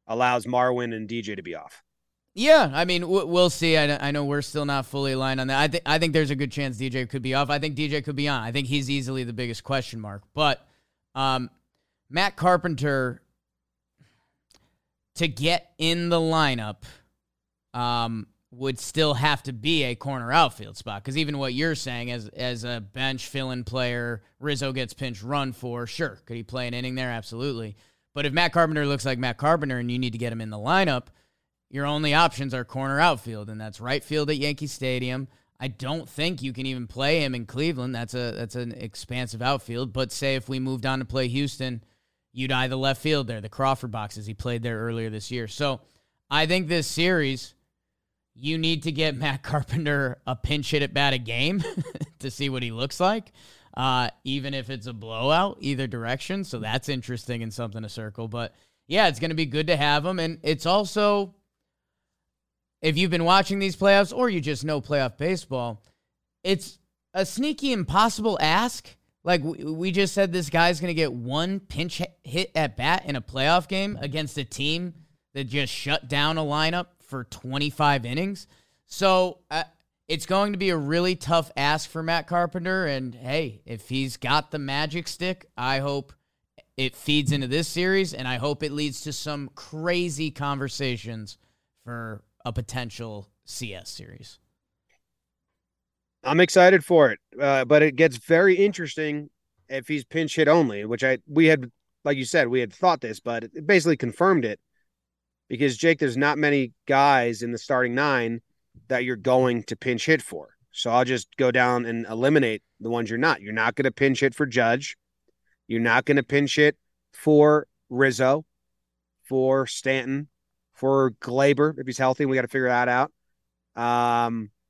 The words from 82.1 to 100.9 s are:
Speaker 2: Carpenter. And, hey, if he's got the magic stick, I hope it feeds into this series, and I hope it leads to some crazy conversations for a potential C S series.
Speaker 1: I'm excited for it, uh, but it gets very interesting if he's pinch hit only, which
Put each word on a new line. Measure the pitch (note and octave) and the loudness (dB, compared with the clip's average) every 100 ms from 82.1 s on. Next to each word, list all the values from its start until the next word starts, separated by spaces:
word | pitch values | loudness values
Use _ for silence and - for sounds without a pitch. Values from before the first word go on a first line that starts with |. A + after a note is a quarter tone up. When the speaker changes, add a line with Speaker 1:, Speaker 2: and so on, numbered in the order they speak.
| E3 D#3 | -2 0
Speaker 2:
Carpenter. | F3 F3 F#3 F3+ F#3+ E3 | 0 0 -2 -2 -2 0
And, | C3+ C3 | -2 -6
hey, | A#2 B2+ D3+ C#3+ G#2 - | -8 -4 -2 -2 -8 -12
if | A2+ - | -12 -6
he's | C3 C3 - | -4 -4 -4
got | B2+ D3 - | 0 0 0
the | D3+ | -6
magic | C#3 C#3 D#3 E3 E3 | -4 -4 -4 -4 -8
stick, | - F3+ F#3 - - | -6 -6 -6 -10 -6
I | B2+ C3+ | -2 -2
hope | C#3+ C#3 C#3 _ _ _ _ _ _ - | -2 -4 -6 _ _ _ _ _ _ -4
it | C3 | -4
feeds | - - D3+ D3 | -4 0 2 2
into | D3 B2+ | 0 0
this | D3 D#3+ | -2 -2
series, | F3 F#3 F#3+ F3+ | -2 0 2 0
and | - B2+ | -4 -6
I | B2+ | -4
hope | C#3+ C#3+ | -4 -4
it | D3+ | -4
leads | D3 D3 - | -2 -4 -4
to | D#3 | -10
some | C#3 D3+ D3 C3+ - | -8 -8 -8 -10 -14
crazy | - D#3 E3+ F3 F3 C#3 D#3 | -16 -6 -2 0 0 -2 -4
conversations | - C#3+ C#3 C3+ - C3+ A#2 A2+ A2+ G#2 - _ _ _ _ | -4 -4 -4 -4 -4 -4 -4 -8 -12 -12 -18 _ _ _ _
for | A#2+ A#2 A2+ G#2 - _ | -14 -12 -10 -14 -18 _
a | A#2+ | -8
potential | A2+ A#2 B2+ A#2+ - A#2 G#2 G2 _ | -6 -6 -6 -8 -8 -12 -12 -16 _
C | - - A#2 | -16 -12 -10
S | F#2 D#2+ | -12 -14
series. | - - - - - _ _ _ _ _ _ _ _ _ _ _ _ _ _ _ _ _ _ | -16 -18 -18 -20 -20 _ _ _ _ _ _ _ _ _ _ _ _ _ _ _ _ _ _
Speaker 1:
I'm | C3 D#3 | 2 6
excited | F3+ F#3 F3+ F#3+ | 8 10 10 8
for | - E3+ C3+ | 6 6 6
it, | G2+ _ - | 4 _ -2
uh, | C#3 C3+ | 2 2
but | B2 D3+ | 6 6
it | D#3 C3 | 6 6
gets | D#3+ A#2+ | 4 4
very | - E3 F#3+ | 2 6 6
interesting | F#3 G#3 F3+ D3+ - D3+ D3 D3 _ _ _ _ | 6 4 2 -6 -6 -4 -4 -8 _ _ _ _
if | C3+ B2 | -10 -4
he's | D3+ | -6
pinch | - D#3+ D#3+ - | -4 -4 -2 4
hit | D3 | 6
only, | E3+ C3+ G2+ | 6 6 0
which | G#2+ | -6